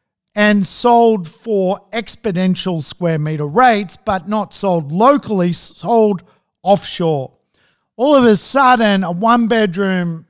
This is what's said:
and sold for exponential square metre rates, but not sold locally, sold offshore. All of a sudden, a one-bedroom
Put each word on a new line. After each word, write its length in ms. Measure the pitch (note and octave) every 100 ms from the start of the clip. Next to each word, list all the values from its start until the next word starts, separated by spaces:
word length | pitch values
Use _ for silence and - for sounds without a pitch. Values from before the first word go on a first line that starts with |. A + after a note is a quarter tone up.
| _ _ _ G#3+
and 280 | G#3 G#3
sold 600 | F#3+ - A#3+ A#3 A#3 A3 D#3+
for 540 | - A#3 G#3 F#3 G3 -
exponential 920 | A3+ - - A3 F3+ F#3 F3+ F#3+ E3+
square 340 | C#3+ - E3+ D#3
metre 300 | D3+ D#3 D3
rates, 480 | E3+ B3+ G#3 G3 -
but 320 | - F#3+ E3
not 260 | G#3+ G3
sold 380 | - G3+ F3 C#3+
locally, 600 | E3+ A#3+ C#4+ - G3+ F3
sold 720 | E3+ - - - A#3 G#3+ F#3+ - _ _ _
offshore. 680 | F3+ G3 - - E3 D3 B2+ - _ _ _ _ _ -
All 180 | C4+
of 100 | C#4+
a 120 | A#3+ G#3
sudden, 640 | - C4+ C4 B3+ A3 G3
a 80 | F3+
one-bedroom 1160 | F3 A3+ A#3+ A3+ A3+ G#3 E3+ G3 F#3 F3 D#3+ -